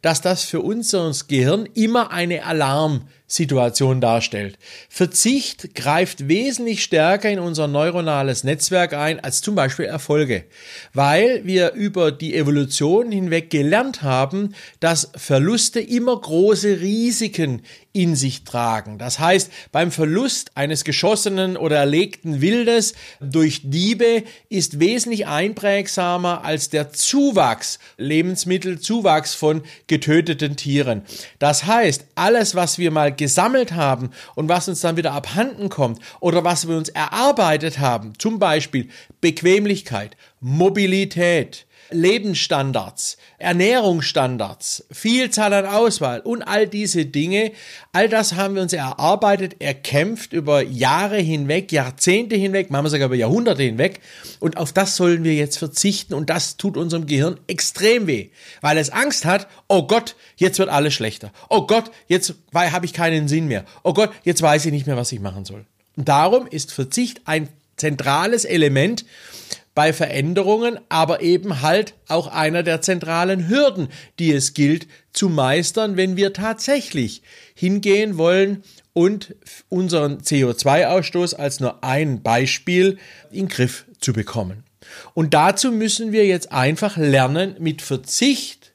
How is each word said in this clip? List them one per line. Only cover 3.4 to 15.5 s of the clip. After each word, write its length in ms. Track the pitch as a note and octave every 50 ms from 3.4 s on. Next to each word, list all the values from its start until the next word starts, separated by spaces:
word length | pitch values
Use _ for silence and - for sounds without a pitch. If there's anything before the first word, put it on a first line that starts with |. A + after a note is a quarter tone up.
| - C3+ C#3+ C3+ B2 A#2+ A#2 - C#3 C3 C3 B2+
darstellt. 580 | A#2+ A#2 A2+ A#2 A2+ - - G#2 G#2 G2 G2 _ _ - - - - _
Verzicht 880 | - - F#3 F3 - - - A3+ C4 C#4 - - - - - - _
greift 500 | - B2 C3+ D3 E3 F#3 F3+ - - C#3
wesentlich 560 | C#3 D#3+ G3+ A#3+ C#4 B3+ A#3 A#3+ A#3 A3 - -
stärker 480 | - - D#3+ D3+ E3+ F#3+ G3+ G#3+ G#3+
in 80 | G#3 F#3+
unser 300 | F3 F3 E3 D3+ D#3 D3
neuronales 760 | C#3+ C#3+ D3+ E3 E3+ F3+ E3 D#3+ D3+ C#3 C#3 C#3 B2+ - -
Netzwerk 520 | C3+ D3+ D#3+ - - F#3 F3+ F3 - D3
ein 260 | D3 D3 D#3 D#3+ -
als 220 | - C#3 C3 - -
zum 120 | G#3 G#3
Beispiel 300 | F#3+ C#3 C3+ C3+ - E3
Erfolge, 600 | - - D3+ - - D3 D3+ D3+ C3 A#2 F#2 E2 _ _ - - - - - - - _
weil 500 | C3 C#3 C#3+ D3 E3+ G#3+ B3 B3+ G#3+ -
wir 280 | F3+ F#3 F#3 F3 E3 -
über 380 | B3 G3+ G#3 G3+ F#3 E3+ D3+
die 240 | C#3 C#3 D#3+ D#3+ -
Evolution 760 | D#3+ D3+ C#3 D3 C#3+ C#3+ C3+ - - D3 D3 F3 G#3+ A#3+ A#3 G#3+
hinweg 380 | G3 F#3 F3 D#3+ E3+ E3 E3
gelernt 520 | - D3+ C#3+ D3 F3+ G#3+ B3+ C4+ B3+ - D3+
haben, 540 | C#3 C3 B2+ C3+ C#3 C#3 F#3+ G#3 G3+ G3+ - - - _ _
dass 320 | - E3 E3+ D#3 - - -
Verluste 640 | C#3 - - C#3 C3+ C#3 F3